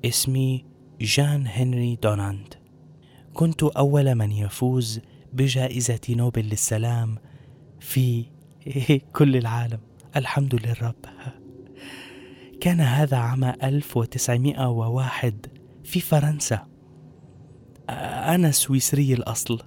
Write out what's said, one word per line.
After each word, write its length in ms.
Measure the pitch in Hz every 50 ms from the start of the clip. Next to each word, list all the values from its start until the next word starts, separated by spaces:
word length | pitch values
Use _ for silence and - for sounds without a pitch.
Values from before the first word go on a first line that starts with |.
| 117
اسمي 600 | 120 117 - - 135 131 131 135 131 131 127 - - - _ - - - -
جان 460 | 117 107 - - 143 147 147 147 135 120
هنري 480 | 98 120 127 127 123 123 120 120 120
دوناند. 580 | 117 - 107 107 101 101 101 98 98 101 - - - - - - - - - - - - - _ - - - -
كنت 300 | - 165 165 160 - 156
أول 520 | 147 - - 139 143 143 147 139 135 127
من 160 | 113 107 104
يفوز 680 | 104 104 104 101 - - 123 127 127 127 120 110 110 113 - - - - - - -
بجائزة 680 | 127 135 135 123 131 127 131 123 127 120 117 120 110 - -
نوبل 320 | 120 117 120 123 117 120
للسلام 760 | 107 107 107 107 - - 113 107 110 117 120 117 117 113 110 110 - - - - - - - - - - - -
في 460 | - - - 135 131 123 120 117 117 - - - - - - - -
<laughs> 520 | 143 127 139 123 - 151 135 - - - -
كل 180 | 147 143 131
العالم، 440 | 127 117 117 117 120 120 117 113 110 - - - - - - -
الحمد 400 | 147 127 - - 143 139 135 123
للرب. 400 | 117 110 117 117 - 117 117 117 - - - - - - 131 - - - - - - - - - - - - - - - - - - - - - - - - - -
كان 200 | - 175 180 170
هذا 360 | 156 127 123 143 151 139 135 127
عام 260 | 117 117 123 131 131
ألف 540 | 127 123 - - 135 139 143 143 - - 123
وتسعمائة 720 | 117 - - 123 - - 120 120 127 143 143 - 131 127
وواحد 760 | 120 117 113 113 120 127 131 127 - - - 120 107 104 - - - - - - - - -
في 160 | - - 185
فرنسا. 680 | 170 - 165 151 139 147 151 147 - - 120 101 - - - - - - - - - - - - - - - - - - - - - - - - - -
أنا 600 | 127 - - - - - 156 156 165 180 175 156
سويسري 640 | 139 - - - 135 135 - - - 143 143 135 127
الأصل 480 | 120 120 - 113 - - - 120 113 -